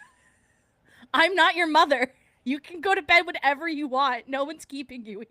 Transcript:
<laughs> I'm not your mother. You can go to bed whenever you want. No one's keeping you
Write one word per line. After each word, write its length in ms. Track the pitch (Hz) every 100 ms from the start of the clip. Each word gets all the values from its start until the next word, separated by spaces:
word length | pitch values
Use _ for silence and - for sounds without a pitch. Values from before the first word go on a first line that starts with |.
| - _ _ _
<laughs> 760 | _ _ _ _ _ _ -
I'm 200 | 269 330
not 220 | 370 330 339
your 100 | 339
mother. 460 | 302 339 269 247 _ _ _
You 140 | - 285
can 220 | - 349
go 140 | 370
to 80 | 381
bed 240 | 302 349 349
whenever 420 | 339 269 277 330
you 200 | 302 294
want. 400 | 254 277 247 -
No 160 | 269
one's 200 | 285 320
keeping 420 | - 277 277 254 220
you 180 | 202 220